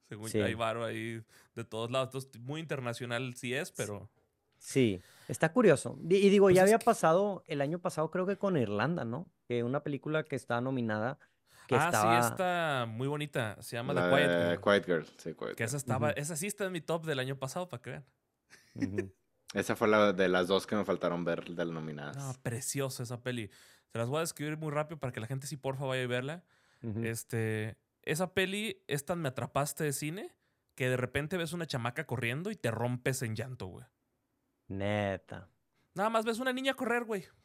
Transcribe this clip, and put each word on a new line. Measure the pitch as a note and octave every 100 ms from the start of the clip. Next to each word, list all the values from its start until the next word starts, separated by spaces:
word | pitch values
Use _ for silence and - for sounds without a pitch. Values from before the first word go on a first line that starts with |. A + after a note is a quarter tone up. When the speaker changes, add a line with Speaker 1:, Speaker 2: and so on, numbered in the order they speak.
| _
Speaker 1:
según | G#2+ A2
Speaker 2:
Sí. | G#2+
Speaker 1:
hay | G#2
varo | A2+ A2+ A2+
ahí | A2+ A2+ A2+ A2+ A2 - _
de | -
todos | A2 A2 A#2
lados. | C3 C3
Entonces, | C3+ C3 A2+
muy | A#2+ D3+
internacional | D#3+ C#3+ B2 A#2 A#2+ A#2+ B2+
sí | A#2+ B2
es, | C3 F#3
pero | - G#2 G#2 G2+ _ _ _ _ _
Speaker 2:
Sí, | - C#3 A#2+ F#2 - - -
está | D3 D#3+
curioso. | G3+ A3 C#3+ - -
Di-, | E3 F#3+
y | G3+
digo, | G3 G3
Speaker 1:
Pues | F#3
Speaker 2:
ya |
Speaker 1:
es | F#3+
Speaker 2:
había | A3
Speaker 1:
que | -
Speaker 2:
pasado | A3 E3 E3+ G#3 F#3 -
el | D3+
año | C#3 F3
pasado, | F3 D#3 D#3
creo | F3+
que | F#3 G3
con | G3+ F3
Irlanda, | G#2+ G2+ B2 E3+
¿no? | A#2 B2 F3+ _ _
Que | A#2+
una | A#2 C#3+
película | D#3 C#3 D3+ D#3
que | D3+ C3
estaba | - A#2+
nominada, | B2+ C3+ A2+ G#2+ A2+ C#3+ _ _ _ - -
que |
Speaker 1:
Ah, | C3 D#3+
Speaker 2:
estaba | A#2 G#2+ A#2
Speaker 1:
sí, | A#2
está | - F3+ F3 E3 C3+ A#2
muy | A2 C3+
bonita. | D3 D3 D3 A2 D#2
Se | - A#2
llama | B2
Speaker 3:
La | F2+ F2
Speaker 1:
The | C#3
Quiet | F2
Speaker 3:
de | F2 F2
Speaker 1:
Girl. | F2
Speaker 3:
Quiet | G#2 G2+ F2+
Girl, | E2 - -
sí, | E2+
Quiet | D#2 A1 -
Speaker 1:
Que |
esa | A2+
Speaker 3:
Girl. | C#3+
Speaker 1:
estaba, | C3 C3 D3
Speaker 2:
Ujú. | D3
Speaker 1:
esa | D3 D#3+
sí | G3
está | -
en | F#3+
mi | F3+
top | - E3
del | D#3+ C3+
año | B2+ C3+
pasado, | C3 F3+ F3+
para | A#2
que | -
vean. | D3 C3+ _ _ _ _ - _ -
Speaker 2:
Ujú. | -
Speaker 3:
<laughs> | G2 F#2+ _ _ _ _
Esa | G2+ G2 A2
fue | A2+
la | G#2+ G#2
de | F#2+ F#2
las | F#2 F#2
dos | F#2+ -
que | A2
me | F#2+
faltaron | F2+ F2 F2 E2+
ver | E2
de | E2+ F2
las | E2+
nominadas. | E2 D#2 D2 C#2+ C3+
Speaker 1:
No, | C#3 C3
preciosa | - A#2 - C#3 C3+ C3
esa | A#2+ A#2+
peli. | B2+ B2 G#2 - - _ _
Se | A2+
las | A#2
voy | D3+
a |
describir | E3 - D3+ D#3
muy | D#3
rápido | D3 D3+ D#3+
para | B2+
que | A#2+
la | A2
gente | C3+ C3+
sí, | C#3+
porfa, | C3+ C3+
vaya | C#3 C3
y | B2
verla. | B2 C3 F3 _ _ _ _
Speaker 2:
Ujú. | A#2 G#2+
Speaker 1:
Este, | A#2 A#2 - A#2 A2 A2 A2 - _ _
esa | - D#3 F3+
peli | - F#3 G3+ A3 - -
es | C#3+
tan | - F3
me | D3+
atrapaste | B2 A2+ C3+ C#3+ -
de | D3+
cine | C3+ D3+ F3+ F4 _ _ _ _
que | - B2+
de | B2+
repente | B2 C#3+ D3 F#3+
ves | E3
una | F3 E3
chamaca | C3 A#2 C#3+ D#3
corriendo | A2+ A#2 C3 F#3
y | G#3+
te | A#2
rompes | A2 A#2+ B2 C3+ C3
en | A#2 A2
llanto, | B2 B2+ F#2+
güey. | F#2 B2+ _ _ _ _ _ _ _ _
Speaker 2:
Neta. | G2 G2 G#2 G2+ F#2+ _ G2 F#2 _ _ _ _
Speaker 1:
Nada | - G#3
más | A3+
ves | A3+ A3+
una | B3+
niña | B3+ C4+
correr, | C4+ A#3+ A#3+
güey. | A3+ G#3 - _